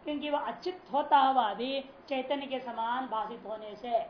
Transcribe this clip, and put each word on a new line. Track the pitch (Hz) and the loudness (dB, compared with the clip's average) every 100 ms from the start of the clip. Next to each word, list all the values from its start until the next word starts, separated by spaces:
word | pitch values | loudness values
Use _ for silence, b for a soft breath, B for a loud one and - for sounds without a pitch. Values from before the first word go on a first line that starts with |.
क्योंकि | 339 294 294 | -4 -4 0
वह | 285 | -2
अचित्त | 233 233 349 370 - | -2 -6 -6 -8 -2
होता | 277 294 294 | -2 6 8
हुआ | 262 262 220 | 8 6 4
भी | 202 247 269 269 - - | 0 -2 -2 -6 -14 -4
चैतन्य | 269 262 285 269 | -4 0 -2 -2
के | 254 | -6
समान | 240 226 226 247 262 | -6 -4 -2 0 0
भाषित | 220 214 226 196 | -2 -2 -6 -8
होने | 214 214 202 | -8 -8 -10
से। | 247 226 220 | -4 -4 -4